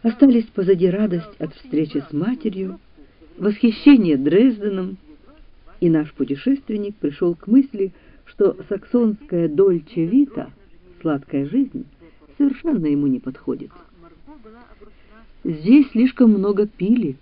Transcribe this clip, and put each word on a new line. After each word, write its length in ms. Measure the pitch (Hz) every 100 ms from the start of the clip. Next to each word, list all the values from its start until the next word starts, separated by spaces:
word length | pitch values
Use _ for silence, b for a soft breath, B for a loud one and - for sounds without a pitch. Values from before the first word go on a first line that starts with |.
Остались 440 | 233 226 277 233 220
позади 420 | - 185 185 180
радость 480 | 190 214 170 165 -
от 160 | 156
встречи 480 | - - 147 151 147 139
с 40 |
матерью, 680 | 147 190 254 220 190 190 - _ _ - _ - -
восхищение 800 | 208 208 240 220 - 269 180 139
Дрезденом, 800 | 143 180 262 220 208 190 185 190 - - - _ - - - -
и 80 | 175
наш 240 | 160 151
путешественник 840 | - 127 139 247 277 - 214 202 208
пришел 380 | 151 143 175
к 120 | 170 -
мысли, 460 | 254 269 202 196 b b b -
что 260 | - 196 - -
саксонская 800 | 202 - 240 226 208 - 175 165
Дольче 580 | 151 196 175 151 - 165
Вита — 440 | 247 277 - 127 - _ - - -
сладкая 460 | 165 143 - 143 139
жизнь 400 | 226 269 - - _ 165 _ - -
совершенно 500 | 285 - 330 240 156
ему 200 | 143 143
не 140 | 127
подходит. 500 | 127 131 - 123 - - - _ - _ - 302 214 226 240 - - - - 220 - -
Здесь 460 | - 156 165 277 269
слишком 400 | 220 254 - 233
много 360 | 208 196 202 208
пили 500 | - 185 247 175 135